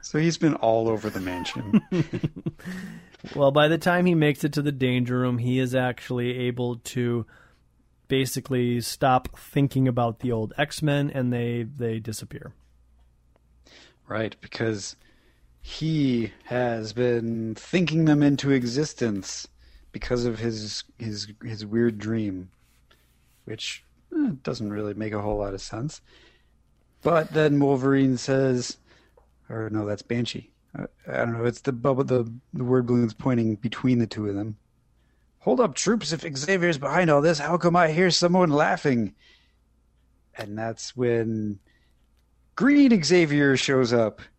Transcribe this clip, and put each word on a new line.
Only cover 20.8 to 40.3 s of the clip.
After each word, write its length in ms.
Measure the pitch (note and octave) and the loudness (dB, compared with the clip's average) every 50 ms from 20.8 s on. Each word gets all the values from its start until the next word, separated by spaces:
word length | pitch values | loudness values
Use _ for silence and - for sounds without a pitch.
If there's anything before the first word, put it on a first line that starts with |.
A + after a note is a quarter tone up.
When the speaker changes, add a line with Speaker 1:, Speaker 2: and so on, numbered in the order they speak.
| - _ _ _ | -14 _ _ _
Speaker 1:
his, 280 | A2+ A2 G#2 G2+ G2+ G#2+ G#2 _ | -10 -10 -8 -10 -12 -14 -16 _
his 240 | - B2 A2+ G#2 G#2+ | -12 -12 -10 -10 -10
weird 320 | G2+ G#2+ A#2 A#2 A#2+ A2 G#2 | -4 0 2 2 2 0 -2
dream, 520 | G#2 G#2+ A2+ A2+ G#2+ G2+ F#2+ F#2 F#2 F#2 _ _ _ _ _ _ _ _ _ _ _ _ _ _ _ _ _ _ _ | -6 -4 -4 -2 -4 -4 -6 -8 -12 -14 _ _ _ _ _ _ _ _ _ _ _ _ _ _ _ _ _ _ _
which, 380 | - A2 - - - - - _ _ _ _ _ _ - | -14 -12 -10 -10 -10 -10 -12 _ _ _ _ _ _ -2
eh, 140 | D#4+ D4 B3 D#3 C3 _ | 0 0 0 -2 -4 _
doesn't 280 | - C3+ A#2 A2+ G#2 | -6 -6 -4 -6 -6
really 220 | G#2 G#2 G#2+ G#2 G2+ | -6 -4 -6 -6 -4
make 180 | G#2 G#2+ G#2+ | -6 -6 -4
a 80 | G#2 G#2 | -4 -4
whole 180 | G#2 G#2+ G#2+ G#2 | -2 -2 -2 -2
lot 140 | G#2 G2+ G2 | -2 -4 -6
of 60 | F#2+ | -8
sense. 400 | - - - A2+ B2 D#3 - - _ _ _ - _ _ _ _ _ _ _ _ _ _ _ _ _ _ _ _ | -10 -10 -10 -8 -8 -8 -10 -12 _ _ _ -20 _ _ _ _ _ _ _ _ _ _ _ _ _ _ _ _
But 300 | - C#3 E3+ D#3+ D#3+ D#3 | 0 2 2 2 2 2
then 260 | - D#3 D#3 D3+ C#3+ C#3+ | 2 2 4 4 4 4
Wolverine 600 | C#3 C#3 C#3 C3 B2+ C#3 C#3 C#3 C3+ C3 C3 A#2+ | 4 4 4 2 4 2 4 4 4 2 2 0
says, 580 | - - C3+ C3+ C3+ C3 B2+ B2 A#2+ - - _ _ _ _ _ _ _ _ _ _ _ _ _ _ _ | 0 0 2 2 2 2 2 0 -2 -6 -10 _ _ _ _ _ _ _ _ _ _ _ _ _ _ _
or 180 | A#2 A2+ A2 G#2+ | -8 -8 -6 -4
no, 160 | G#2+ G#2+ G#2 | -4 -4 -2
that's 180 | G#2 G#2 G2+ | -2 -4 -6
Banshee. 500 | - _ A#2+ A#2+ A#2+ - - - - _ _ _ _ _ - - | -4 _ -2 -2 -2 -4 -6 -10 -12 _ _ _ _ _ -12 -10
Uh, 80 | - - _ _ _ - | -10 -10 _ _ _ -6
I 60 | B2+ B2+ | -2 -2
don't 140 | A#2+ A#2+ A#2 A#2 | -2 -2 -2 0
know. 80 | A#2 | -2
It's 160 | A#2+ A#2 - | -2 -2 -2
the 100 | _ - | _ -6
bubble. 320 | C3 A#2 A#2+ C#3+ C3+ B2+ C#3 | -6 0 0 0 2 2 0
The, 260 | C3 C3 B2 A#2 A2+ A#2 B2 _ _ | 2 2 0 0 -2 -8 -14 _ _
the 100 | - D3 C3 | -8 -6 0
word 220 | A#2+ B2+ B2+ B2 | 2 2 2 2
balloon's 280 | A#2 B2 B2 A#2+ A2+ G#2+ | 2 2 2 2 0 -2
pointing 400 | _ - C3+ B2+ A#2 A#2 A2 G#2+ | _ -2 0 2 2 2 0 -2
between 440 | G2+ - A#2 - - - B2+ B2+ A#2+ | -2 -4 -6 -6 -2 0 2 2 2
the 60 | A#2 | 0
two 220 | G#2+ - G#2+ G#2 G#2 | -2 -4 -6 -6 -4
of 60 | G2 | -4
them. 240 | G2+ G#2 A2 G#2+ - _ _ _ _ _ _ _ _ _ _ _ _ _ _ _ _ | -4 -6 -8 -10 -12 _ _ _ _ _ _ _ _ _ _ _ _ _ _ _ _
"Hold 200 | _ F#3 B3 B3+ | _ 0 2 4
up, 160 | A#3+ F#3+ C3 | 2 0 0
troops! 380 | - - - A#3 A3+ D#3 D3 | -2 0 0 0 0 0 -4
If 80 | E3 D#3 - E3+ C#3+ | -6 -6 -6 -8 -8
Xavier's 400 | C3 D3 E3+ G3 F#3 E3+ F3 E3 | -6 -2 0 0 2 2 0 0
behind 320 | C3+ C3+ C3+ D3 F3 F#3 D#3+ | 0 -2 0 2 2 4 6
all 140 | D3 C#3+ | 4 6
this, 160 | C#3+ E3+ E3+ D3 | 4 4 2 2
how 180 | D3 D3 F3 | 0 -2 -2
come 180 | F3 E3+ F3 E3+ | 2 2 4 4
I 180 | F3 F3 D#3 | 6 4 4
hear 180 | D#3 E3 F#3 F3+ | 4 2 2 2
someone 400 | D#3 - F3 F3 F3 F#3 F3+ E3+ | 2 2 2 4 4 4 4 4
laughing?" 640 | C#3+ C#3+ D#3 F#3+ G3 E3+ - D3+ C3 A#2 A2 F#2 - _ _ _ _ _ _ _ _ _ _ _ _ _ _ _ _ _ _ _ _ _ _ _ | 4 4 2 2 0 0 0 0 2 2 0 -2 -6 _ _ _ _ _ _ _ _ _ _ _ _ _ _ _ _ _ _ _ _ _ _ _